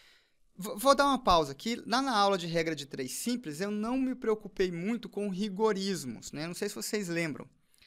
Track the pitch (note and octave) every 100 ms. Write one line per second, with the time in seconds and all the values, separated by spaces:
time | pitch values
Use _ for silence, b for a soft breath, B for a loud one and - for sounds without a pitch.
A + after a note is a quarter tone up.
0 | b b b b _ - G3 G#3 C4+ C#4
1 | C#4 C4 G3+ E3+ C#3+ C#3 A3 A#3+ - A#3+
2 | C#4 G#3+ G3+ G3 E3+ E3 E3 D3+ C3+ -
3 | B2+ - A#3 B3 D#3+ D3 G3+ G#3 A3 C4
4 | C4 B3+ A3 G#3+ G3+ - F#3 E3+ F#3+ A#3
5 | F#3+ G3+ G3+ F#3 G#3+ F#3 A3 F#3+ G3 F3
6 | C3 G#2+ - C#3+ E3 F3 G#3 A3 - G#3+
7 | F3 E3+ E3 - - _ b b